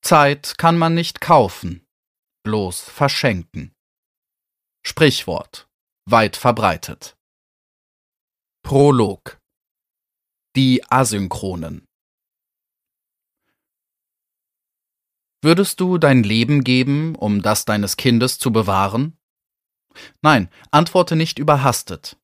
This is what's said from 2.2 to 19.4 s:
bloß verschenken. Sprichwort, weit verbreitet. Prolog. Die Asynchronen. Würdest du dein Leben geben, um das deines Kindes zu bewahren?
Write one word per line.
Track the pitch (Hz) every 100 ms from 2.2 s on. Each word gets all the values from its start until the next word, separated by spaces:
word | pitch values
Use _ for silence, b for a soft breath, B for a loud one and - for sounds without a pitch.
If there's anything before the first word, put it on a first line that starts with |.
| _ _
bloß | 107 107 95 90
verschenken. | - - 143 - 135 95 - 78 69 _ _ _ _ _ _ _ _ _ _ _ -
Sprichwort, | - 156 - - 82 - - _ _ _ _ -
weit | 117 107 -
verbreitet. | 127 113 107 - - - - _ _ _ _ _ _ _ _ _ _ _ _ _ _ _
Prolog. | - 135 143 131 107 95 - - _ _ _ _ _ _ _ _ _ _ _ -
Die | 131 127 -
Asynchronen. | 127 127 107 92 - 98 90 80 - _ _ _ _ _ _ _ _ _ _ _ _ _ _ _ _ _ _ _ _ _ _ _ _ _ _ _ _ _ _ _ _ _ _ _ _
Würdest | 151 170 196 -
du | 185 180
dein | 156 131
Leben | 101 110 117 147
geben, | 127 127 127 139 160 160
um | 107 101
das | 107 107 -
deines | 107 101 -
Kindes | 131 117 127 -
zu | 131
bewahren? | 110 101 95 98 110 151 - _ _